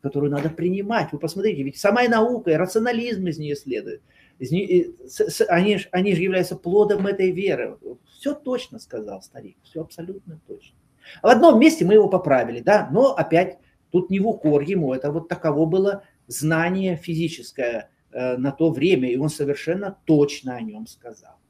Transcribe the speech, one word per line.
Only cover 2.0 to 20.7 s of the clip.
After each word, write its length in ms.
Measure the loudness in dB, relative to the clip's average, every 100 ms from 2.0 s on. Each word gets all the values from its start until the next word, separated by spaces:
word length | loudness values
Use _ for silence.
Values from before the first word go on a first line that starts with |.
| 4
наука 420 | 4 2 0 0
и 40 |
рационализм 720 | 0 2 0 0 -2 -4 -4 -4
из 120 | -4
неё 160 | -6
следует. 460 | -8 -6 -8 -8 -14 _ _ _ _
Из 120 | -4
не-, 140 | -2
и 420 | 2 2 2 -8 -18
с-, 220 | -4 -4
с-, 160 | 0 2
они 300 | 2 2 0
ж, 100 | -2
они 220 | -2 0
же 60 | 0
являются 340 | 0 0 -2
плодом 520 | -6 0 4 4 2 0
этой 240 | 0 -2
веры. 460 | 0 -2 -2 -4 -10 -16 -18 _ _
Всё 140 | -6
точно 440 | -6 -6 -8 -8 -20
сказал 420 | -14 -12 -12 -14
старик, 340 | -18 -20 -20 _
всё 180 | _ -14
абсолютно 580 | -14 -14 -14 -14 -18 -20 _
точно. 280 | -20 _ _ _ _ -20 0
В 40 | 4
одном 320 | 8 8 8
месте 260 | 6 4
мы 80 | 4
его 140 | 6 6
поправили, 500 | 0 2 2 2 -2
да, 300 | 2 2 2
но 220 | 2 2
опять 420 | 2 2 2 0 -6 _ _ _
тут 180 | -2 0
не 100 | -2
в 80 | -2
укор 340 | 0 0 2
ему, 280 | 0 -2 -2
это 180 | -4 -4
вот 180 | -6 -6
таково 360 | -4 -2 0
было 380 | 0 2 0 -2 _ _ _
знание 680 | -4 0 0 0 -2 -2 -4
физическое, 920 | -6 -4 -4 -6 -16 -6 -4 -6 -10 _ _
э, 260 | -6 -4 -2
на 140 | -4
то 200 | 0 0
время, 380 | 2 0 2 0
и 60 | -2
он 120 | -2
совершенно 680 | -2 -4 -4 -4 -6 -6 -8
точно 500 | 2 4 4 -2 -10
о 60 | -10
нём 260 | -10